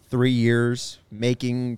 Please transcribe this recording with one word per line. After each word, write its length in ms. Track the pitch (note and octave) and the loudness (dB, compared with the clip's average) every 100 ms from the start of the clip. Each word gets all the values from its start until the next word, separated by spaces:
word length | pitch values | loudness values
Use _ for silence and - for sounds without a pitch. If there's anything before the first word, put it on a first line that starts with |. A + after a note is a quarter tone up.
| - | -6
three 220 | B2+ B2+ | 0 2
years, 680 | B2 A#2 A#2 A#2+ B2 - - - | 4 4 2 0 -2 -8 -16 -18
making 680 | G#2+ A#2+ B2 B2 B2 B2 | -4 -2 0 -2 -2 -4